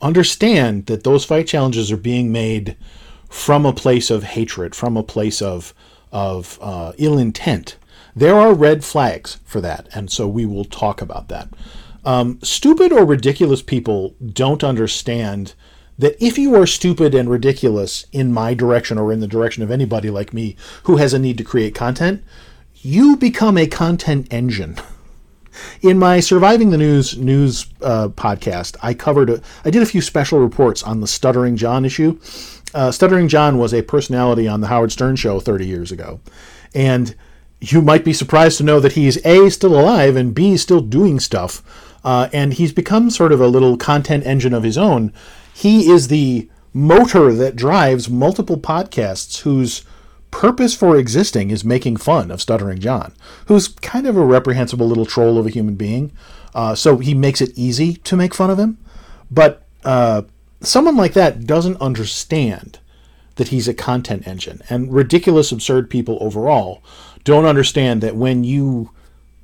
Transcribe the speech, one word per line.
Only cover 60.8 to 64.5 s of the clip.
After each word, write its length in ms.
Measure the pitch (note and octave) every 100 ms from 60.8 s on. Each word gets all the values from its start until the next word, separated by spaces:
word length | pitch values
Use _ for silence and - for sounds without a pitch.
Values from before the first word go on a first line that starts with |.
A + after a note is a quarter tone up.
| E4 C#4
like 160 | F3+
that 320 | G3 E3+ A#2 A2+
doesn't 340 | D#3 F3 F#3
understand 1000 | C3+ A2+ A2 - - D#3 B2 G2 - - _ _ _ _ _ -
that 140 | A#2+
he's 180 | C3 A2+
a 80 | A#2+
content 520 | - B2 B2 G2 F2+
engine. 340 | F#2 -